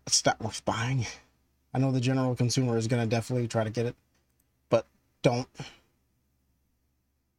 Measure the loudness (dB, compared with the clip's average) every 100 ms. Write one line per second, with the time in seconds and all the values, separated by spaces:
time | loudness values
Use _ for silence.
0 | -2 2 2 0 -6 -6 -4 -2 -2 -2
1 | -4 -10 _ _ _ _ _ -2 0 2
2 | 0 0 0 0 0 2 2 0 0 0
3 | 0 0 0 -2 0 0 0 -2 -4 -6
4 | _ _ _ _ _ _ _ 0 0 _
5 | _ _ 0 0 -4 -12 -18 -18 _ _
6 | _ _ _ _ _ _ _ _ _ _
7 | _ _ _